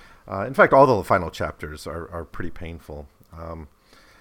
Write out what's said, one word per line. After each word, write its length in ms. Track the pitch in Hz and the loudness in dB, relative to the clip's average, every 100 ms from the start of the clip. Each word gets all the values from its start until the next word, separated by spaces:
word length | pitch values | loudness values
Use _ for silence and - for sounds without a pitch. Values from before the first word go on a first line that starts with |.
| - - - | -20 -20 -10
Uh, 180 | 98 117 | -8 -2
in 80 | |
fact, 200 | 143 175 | 4 6
all 120 | 135 139 | 8 6
the 180 | 104 | 4
final 260 | - 98 82 | 2 0 0
chapters 580 | - 78 - - 78 - | -6 -8 -8 -14 -12 -12
are, 220 | 82 - | -12 -10
are 140 | 85 78 | -12 -10
pretty 260 | - 90 | -8 -8
painful. 560 | - 82 85 - 73 73 _ _ | -8 -12 -14 -14 -16 -16 _ _
Um, 380 | 80 82 82 76 _ _ _ _ _ | -16 -14 -14 -16 _ _ _ _ _